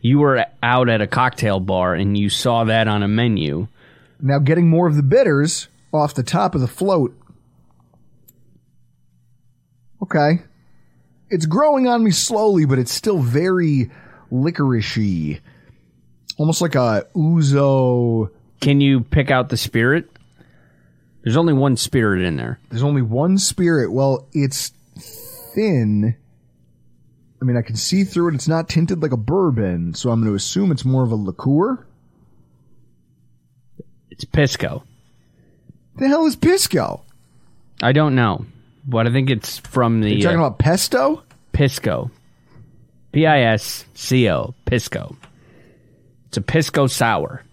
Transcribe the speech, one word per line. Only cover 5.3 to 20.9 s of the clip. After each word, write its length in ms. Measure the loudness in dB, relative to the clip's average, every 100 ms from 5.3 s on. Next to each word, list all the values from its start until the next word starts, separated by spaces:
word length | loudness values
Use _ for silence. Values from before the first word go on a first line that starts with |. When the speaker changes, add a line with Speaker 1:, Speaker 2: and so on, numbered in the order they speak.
| 2 0 -4 -10 _ _
Speaker 2:
off 220 | -2 -2 -2
the 80 |
top 320 | -2 -2 0 -2
of 60 |
the 60 | -4
float. 480 | -2 0 2 0 -4 -20 -20 _ _ _ _ _ _ -20 _ _ _ _ _ _ _ _ _ _ _ _ _ _ _ _ _ _ -14
Okay. 380 | -4 0 2 0 -4 _ _ -20 _ _ _ _ _
It's 160 | -4 0
growing 420 | 2 2 2 2
on 160 | 2
me 80 | 2
slowly, 540 | 0 -2 0 2 2 2
but 140 | 0
it's 120 | -2
still 280 | -4 -2 0
very 720 | 0 0 0 0 0 0 -2 -8 -20 -20 _
licoricey. 1080 | -2 -2 0 0 0 -2 -2 -2 -2 -4 -8 -14 -20 _ _ _ _ _ _ -18 -4
Almost 240 | -2 0
like 140 | 0 2
a 300 | 2 0 -4 -2
ouzo. 1120 | 0 2 2 2 2 2 2 2 0 0 -4 _ _ _
Speaker 1:
Can 220 | 0 2
you 200 | 4 2
pick 300 | 2 0 2
out 180 | 0 0
the 80 | -4
spirit? 520 | -4 0 2 0 -4 -20 _ _ -20 _ _ _ _